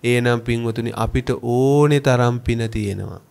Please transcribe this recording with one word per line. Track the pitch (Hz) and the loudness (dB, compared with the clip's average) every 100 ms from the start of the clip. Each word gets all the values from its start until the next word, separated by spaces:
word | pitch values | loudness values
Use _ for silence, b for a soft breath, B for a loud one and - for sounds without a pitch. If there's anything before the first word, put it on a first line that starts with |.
එහෙනම් | 123 120 120 120 | 2 2 2 0
පින්වතුනි | 117 117 117 113 117 | 0 -2 -2 -4 -6
අපිට | 110 113 135 123 | -4 -2 -2 -2
ඕනේ | 127 120 123 135 143 147 147 | -4 -2 2 4 4 4 4
තරම් | 139 123 120 120 | 2 2 2 0
පින | 123 117 113 | -2 -2 -2
තියෙනවා. | 113 104 98 98 90 _ | -4 -4 -6 -8 -12 _